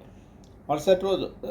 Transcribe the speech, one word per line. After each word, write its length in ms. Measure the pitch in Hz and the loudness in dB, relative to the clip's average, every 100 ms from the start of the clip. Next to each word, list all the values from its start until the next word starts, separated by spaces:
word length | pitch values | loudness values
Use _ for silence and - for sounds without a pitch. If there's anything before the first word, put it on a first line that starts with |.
| - - - - - - - | -16 -20 -20 -20 -20 -10 -4
మరుసటి 360 | 151 - 190 196 | 0 4 4 4
రోజు 260 | 180 - - - | -2 -4 -8 -8